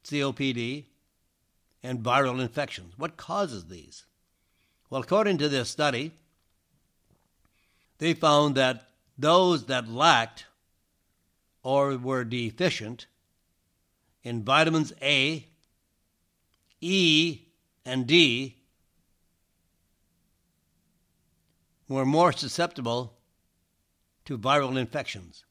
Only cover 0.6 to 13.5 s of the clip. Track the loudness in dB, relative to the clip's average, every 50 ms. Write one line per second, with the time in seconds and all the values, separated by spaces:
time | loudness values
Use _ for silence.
0.6 | -6 -8 -8 -12 -14 _ _ _ _ _ _ _ _ _ _ _ _ _ _ _
1.6 | _ _ _ _ -10 -8 -8 -6 -2 2 2 2 2 2 -2 -4 -6 -6 -4 -6
2.6 | -8 -8 -8 -16 -18 -20 -12 -10 -10 -10 -10 -14 -12 -8 -4 -4 -4 -4 -6 -14
3.6 | -14 -16 -20 -20 -20 -20 -20 -20 _ _ _ _ _ _ _ _ _ _ _ _
4.6 | _ _ _ _ _ _ -8 -8 -4 0 2 2 2 2 0 0 0 0 -2 -2
5.6 | -4 -4 -4 -2 -2 -2 -2 -2 -6 -8 -14 _ _ _ _ _ _ _ _ _
6.6 | _ _ _ _ _ _ _ _ _ _ _ _ _ _ _ _ _ _ _ _
7.6 | _ _ _ _ _ _ _ _ -2 -2 -2 2 2 4 4 4 4 2 2 2
8.6 | 0 0 0 -4 -12 _ _ _ _ _ _ -2 2 4 6 6 6 4 2 0
9.6 | -2 -4 -4 -4 -4 -6 -2 4 4 6 6 6 2 -2 -8 -20 -20 _ _ _
10.6 | _ _ _ _ _ _ _ _ _ _ _ _ _ _ _ _ _ _ _ _
11.6 | _ 0 2 2 2 0 -2 -4 -4 -4 -4 -4 -4 -4 -4 -4 -4 -6 -4 -2
12.6 | -2 -2 -2 -4 -10 -12 -14 -16 -18 _ _ _ _ _ _ _ _ _